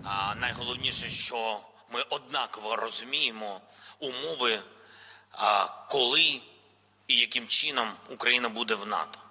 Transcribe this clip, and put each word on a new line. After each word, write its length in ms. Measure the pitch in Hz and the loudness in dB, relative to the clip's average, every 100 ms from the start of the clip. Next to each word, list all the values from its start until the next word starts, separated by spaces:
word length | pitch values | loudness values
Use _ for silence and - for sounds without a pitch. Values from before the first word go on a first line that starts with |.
| 98 | -4
А, 220 | 98 98 | -2 -2
найголовніше, 720 | 110 123 117 120 123 131 117 117 | -2 -4 -4 -6 -4 -4 -4 -4
що 520 | 113 - 120 113 104 - - - | -2 -2 0 -2 -2 -8 -20 -8
ми 120 | 117 | -4
однаково 720 | 139 147 127 143 117 - 107 110 | -4 -6 -4 -4 -4 -6 -2 -2
розуміємо 840 | 113 110 120 143 139 110 104 95 - - - - | 0 -4 -2 0 0 -2 -8 -8 -14 -20 -20 -10
умови, 600 | 139 127 151 156 123 110 95 - - - - - _ | -8 -6 -6 0 2 2 -4 -20 -20 -20 -20 -20 _
а, 340 | - 107 104 92 - - | 0 4 4 2 -2 -2
коли 500 | 139 123 147 160 135 - - _ _ _ _ - | 2 4 6 4 2 -8 -20 _ _ _ _ 0
і 100 | 123 | 2
яким 300 | 117 127 113 | 2 -2 2
чином 460 | - 151 135 113 98 - | 2 4 0 -2 -4 -14
Україна 400 | 127 120 123 120 | -2 2 4 2
буде 260 | 110 117 | -2 -2
в 120 | 110 101 | -2 0
нато. 320 | 98 76 - - | -2 -2 -8 -20